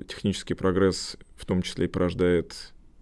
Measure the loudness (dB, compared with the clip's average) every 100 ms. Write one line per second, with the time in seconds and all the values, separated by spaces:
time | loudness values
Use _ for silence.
0 | -4 -4 -2 -2 -2 -2 2 4 4 2
1 | -6 -12 -18 -10 -2 0 0 -2 -2 0
2 | 0 2 4 4 0 -8 -18 -20 -20 -10